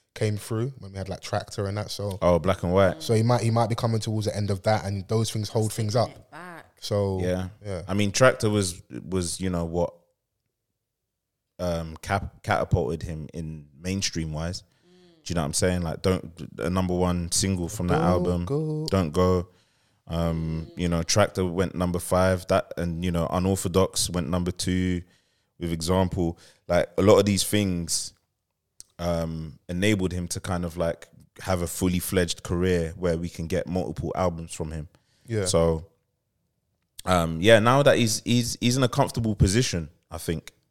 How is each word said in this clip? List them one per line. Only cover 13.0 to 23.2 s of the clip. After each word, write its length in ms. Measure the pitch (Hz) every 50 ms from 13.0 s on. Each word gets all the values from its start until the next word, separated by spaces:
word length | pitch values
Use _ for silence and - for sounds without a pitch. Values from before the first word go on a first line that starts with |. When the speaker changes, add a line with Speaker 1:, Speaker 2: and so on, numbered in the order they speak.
Speaker 2:
him 260 | - 90 80 78 76 - -
in 320 | 85 80 78 78 78 73 73 69 69
mainstream 540 | 85 92 95 98 98 - - 85 80 78
wise. 300 | 76 76 82 85 87 - - _ _ _
Do 500 | _ _ _ _ _ _ _ _ - -
you 20 | 85
know 80 | 85
what 40 | 76 71
I'm 40 | 80
saying? 280 | - 95 90 90 90
Like, 200 | 85 80 - -
don't, 300 | - 95 92 - - - - - 69 - - -
a 120 | 55 85
number 240 | 90 95 92 90 90
one 360 | 90 90 90 90 87 85 85
single 380 | - - - 95 95 87 87 80
from 200 | - - 90 87
that 100 | 90 87
Speaker 1:
Don't 60 | 82
Speaker 2:
album, 400 | 90 90 90 90 90 90 87 87
Speaker 1:
Go. 400 | 87 139 151 156 156 156 151 - -
Speaker 2:
Don't 220 | 98 95 90 76
Go. 360 | 73 90 92 92 92 90 - - _ _ _ _ _ _ _ _ _ _ _
Um, 600 | - 82 85 85 85 82 82 80 80 80 80 80 - -
you 120 | - 90 87
know, 140 | 85 82
Tractor 420 | 82 - - 107 101 - - 98 92
went 300 | 90 82 92 92 - -
number 240 | 87 90 90 87 87
five. 480 | - - 92 90 92 92 92 87 - -
That, 240 | 95 95 - - - -
and, 260 | 85 87 82 82 90
you 60 | 92
know, 140 | 85 85